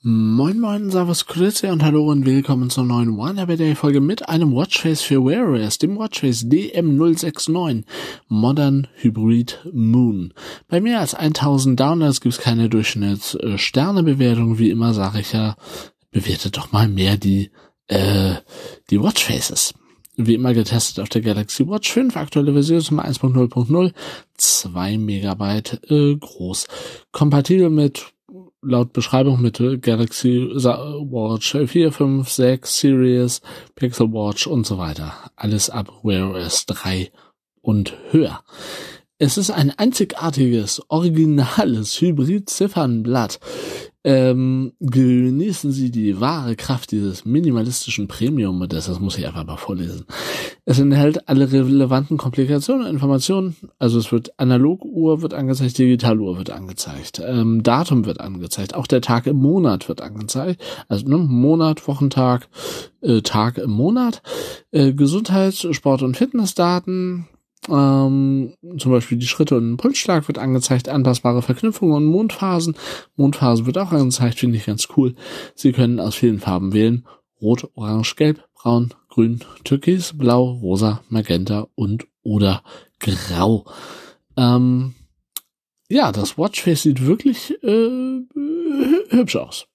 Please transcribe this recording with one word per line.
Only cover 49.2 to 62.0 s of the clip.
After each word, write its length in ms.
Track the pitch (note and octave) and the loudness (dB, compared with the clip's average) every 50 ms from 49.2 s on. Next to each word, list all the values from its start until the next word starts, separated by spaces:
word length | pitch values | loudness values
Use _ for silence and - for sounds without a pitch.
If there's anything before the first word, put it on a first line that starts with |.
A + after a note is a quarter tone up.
| F2 | -8
einfach 200 | C#2+ D#2 E2 D#2 | -8 -8 -10 -10
mal 100 | E2 D2+ | -10 -12
vorlesen. 480 | - - - G2 F2+ F2 E2+ F2+ E2+ - _ - - - - - - - - - _ _ | -12 -10 -8 -8 -6 -6 -8 -10 -12 -16 _ -12 -12 -10 -8 -8 -8 -10 -12 -14 _ _
Es 140 | - B2+ B2+ | 0 2 4
enthält 460 | C#3 C#3+ C#3 C#3+ C#3+ D3+ D#3 D#3 - - | 4 4 6 6 4 4 2 0 -2 0
alle 220 | C#3+ C3+ C#3 C3 | 2 2 2 4
relevanten 680 | C3+ C3+ C3 B2+ C3+ C#3 C3+ B2+ C3 C3 C#3+ C#3+ D#3+ D3 | 2 2 2 4 4 4 4 4 2 0 0 -2 -4 -4
Komplikationen 680 | - C3 B2 C#3 C3+ C3 D3 C#3+ C#3+ - C4 C4+ A#3+ | -4 -4 -2 -2 0 0 0 -2 0 0 -2 -2 -2
und 60 | - | -4
Informationen. 680 | D#3 C3+ C#3 C#3 C#3 C3+ B2+ - F#3+ G3 F#3+ F#3 D#3+ _ - - _ _ | -4 -2 0 2 0 0 0 0 -2 -2 -2 -4 -6 _ -16 -20 _ _
Also 220 | C3+ A#2 A#2 A#2 | 0 2 2 2
es 100 | A2 - | 0 0
wird 280 | - A#2 - - _ - | -2 -2 -2 -4 _ -2
Analoguhr 840 | C3+ B2+ B2+ B2 C3 D3+ F3+ F#3 - D#4 B3+ E3+ D#3+ D#3+ D#3 D3+ | 2 2 4 4 4 2 2 -2 -8 -8 -2 0 2 2 2 0
wird 100 | E3 - | -2 -6
angezeigt, 460 | - C#3+ C#3 C3 C3 C3 C3+ B2 B2 - | -6 -4 -2 -2 -2 0 -2 -2 2 2
Digitaluhr 580 | B2+ B2+ B2+ A#2+ A#2 A#2+ A2 A2 G#2 F#2+ F2 | 4 4 4 4 2 2 2 2 0 -4 -6
wird 140 | F2+ F#2 - | -6 -8 -10
angezeigt, 720 | - - F#2+ F#2 F#2+ - - - C#3 - - - - - E2 | -10 -12 -14 -14 -12 -12 -12 -12 -12 -14 -16 -14 -12 -10 -8
ähm, 380 | - B2+ A#2+ A2+ A2+ A2+ A2+ | -4 -2 0 2 2 2 2
Datum 420 | G#2+ A#2+ A#2 C3+ F3 - C#3+ B2 G#2 | 4 4 2 2 2 2 2 2 2
wird 160 | G#2 - - | 0 -4 -6
angezeigt, 540 | - F#2+ F#2+ F2+ F2 F2 - - G2 F#2+ - | -8 -12 -10 -10 -10 -8 -8 -8 -8 -8 -6
auch 140 | - B2 - | -8 -2 0
der 120 | C3 B2+ | 0 0
Tag 260 | A#2+ - A#2+ A#2 A#2+ | 2 0 -2 0 0
im 100 | C3+ D3 | 0 0
Monat 520 | C3+ C3 C#3+ E3+ G3 F3 C3 G2 F2+ - - | 2 2 2 4 4 2 2 0 0 -4 -10
wird 140 | - - | -12 -12
angezeigt. 580 | - - G#2+ G#2+ G#2+ G#2 - C3 - F#3 F3+ _ - - - - - _ | -12 -14 -12 -12 -10 -8 -6 -6 -4 -4 -6 _ -10 -16 -16 -16 -8 _
Also, 200 | A2 G2+ G#2 C3+ | -6 -4 0 0
ne, 80 | C#3 | 0
Monat, 720 | E3+ F3 D3 B2+ A#2+ B2+ C#3+ D#3+ E3 D#3+ D#3 D#3 - - | 2 2 2 2 4 4 4 4 4 2 0 0 -2 -4
Wochentag, 600 | - C#3 C3+ | -8 -2 0